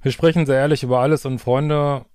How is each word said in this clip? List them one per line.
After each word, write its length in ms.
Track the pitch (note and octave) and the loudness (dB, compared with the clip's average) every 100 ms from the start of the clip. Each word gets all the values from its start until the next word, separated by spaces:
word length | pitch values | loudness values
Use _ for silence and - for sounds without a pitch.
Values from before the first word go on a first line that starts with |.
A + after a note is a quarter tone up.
Wir 100 | C#3 | -4
sprechen 360 | B2+ E3+ E3 D3+ | 0 2 2 0
sehr 100 | C3+ | 2
ehrlich 260 | C#3+ D3+ | 2 0
über 160 | B2+ B2 | 0 0
alles 280 | C3 D3+ C#3 | 2 0 -2
und 120 | B2+ | -8
Freunde 680 | - B2+ D3+ D3+ D3 C#3 A#2+ | -2 -2 0 0 -2 -4 -8